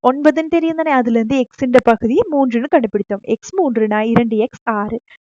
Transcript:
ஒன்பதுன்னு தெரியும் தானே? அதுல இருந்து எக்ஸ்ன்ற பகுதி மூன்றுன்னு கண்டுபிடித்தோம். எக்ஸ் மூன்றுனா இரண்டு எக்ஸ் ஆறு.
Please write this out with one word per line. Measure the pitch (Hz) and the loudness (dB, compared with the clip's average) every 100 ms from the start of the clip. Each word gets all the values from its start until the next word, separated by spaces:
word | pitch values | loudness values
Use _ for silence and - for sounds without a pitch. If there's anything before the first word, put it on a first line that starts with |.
ஒன்பதுன்னு | 247 269 302 294 320 | -2 2 2 2 0
தெரியும் | 339 320 320 | 0 0 -2
தானே? | 320 | 0
அதுல | 262 240 226 | 0 2 0
இருந்து | 220 269 | 0 -2
எக்ஸ்ன்ற | 247 - 254 247 | -2 -4 2 4
பகுதி | 240 226 226 302 | 4 2 0 0
மூன்றுன்னு | 453 294 269 226 269 | 0 0 0 0 0
கண்டுபிடித்தோம். | 320 226 202 - 202 | 0 0 -4 -4 -8
எக்ஸ் | - 220 - | -4 -6 -4
மூன்றுனா | 381 311 226 220 214 | -2 0 0 0 0
இரண்டு | 220 233 240 214 | 0 0 0 -2
எக்ஸ் | 240 - - | -4 -6 -6
ஆறு. | 214 208 233 _ _ | -4 -4 -8 _ _